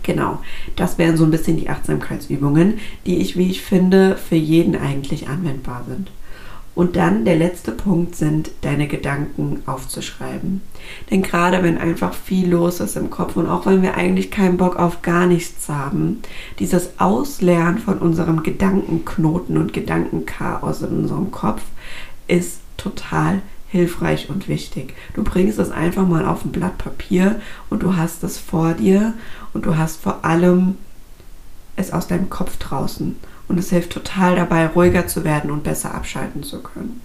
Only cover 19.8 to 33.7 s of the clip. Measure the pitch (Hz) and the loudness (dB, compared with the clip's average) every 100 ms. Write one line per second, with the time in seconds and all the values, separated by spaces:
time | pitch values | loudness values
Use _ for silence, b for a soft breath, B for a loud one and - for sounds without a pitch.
19.8 | - 82 85 80 - - - - - - | -2 -2 -2 -4 -6 -6 -4 -4 -4 -4
20.8 | - - - - - - 107 - - B | -2 -2 -2 -2 -4 -2 -2 -2 -4 B
21.8 | B B B B - 175 180 - - - | B B B B 2 2 2 -8 -12 -8
22.8 | 202 - - 156 156 196 B B - 180 | -8 -8 -4 0 2 0 B B -2 2
23.8 | 170 - 165 151 - 147 - 147 - - | 2 2 0 0 -2 -6 -4 -4 -4 -8
24.8 | 139 B B - 214 185 196 214 180 - | -8 B B -2 0 2 2 2 -2 0
25.8 | 175 190 185 165 - 160 - 175 180 - | -2 2 2 2 0 -2 -4 -2 -4 -4
26.8 | - - - 185 190 220 B B B 214 | -6 -6 0 4 4 2 B B B -2
27.8 | 175 185 165 - 185 - - 165 165 170 | 2 2 0 -2 -6 -6 -2 0 2 2
28.8 | 208 190 220 220 B B B 208 - 160 | 4 4 4 -2 B B B -4 0 2
29.8 | 156 - 196 185 156 165 180 180 185 190 | 0 -2 -4 -2 2 4 6 6 4 0
30.8 | - - - - - - - - - - | -8 -14 -16 -18 -16 -16 -14 -14 -10 -6
31.8 | 190 170 - 170 190 - - - - - | -4 -4 -2 -2 -2 -2 -2 -2 -4 -2
32.8 | - - - - B B B 175 165 | -2 -2 -6 -6 B B B -2 2